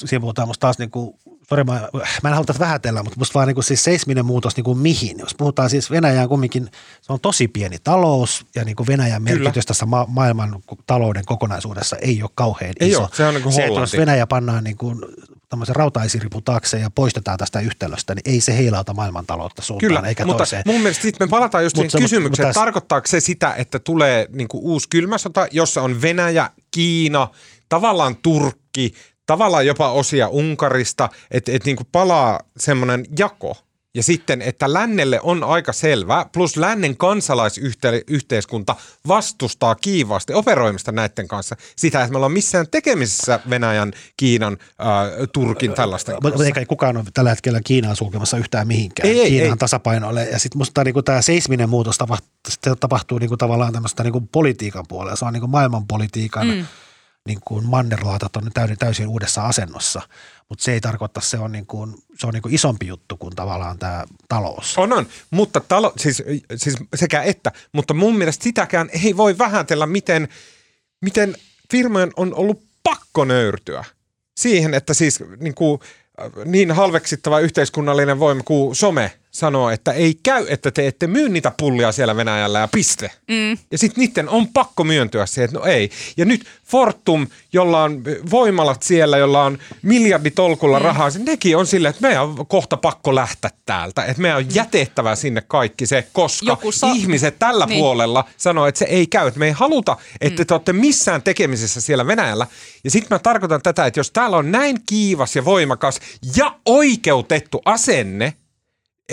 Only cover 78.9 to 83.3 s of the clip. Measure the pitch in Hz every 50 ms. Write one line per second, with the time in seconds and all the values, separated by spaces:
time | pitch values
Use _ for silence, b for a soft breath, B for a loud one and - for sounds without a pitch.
78.9 | 165 135 107 92 - _ _ _ - - 165 151 139 135 123 113 113 - - 156
79.9 | 131 151 170 160 160 - - 254 262 240 185 - 143 - - 135 - 151 139 135
80.9 | - - 180 165 196 285 302 240 185 160 131 135 - - 151 143 127 120 120 110
81.9 | 104 139 123 110 107 117 113 113 107 104 104 104 104 104 110 110 - 214 170 -
82.9 | - - - - - _ _ -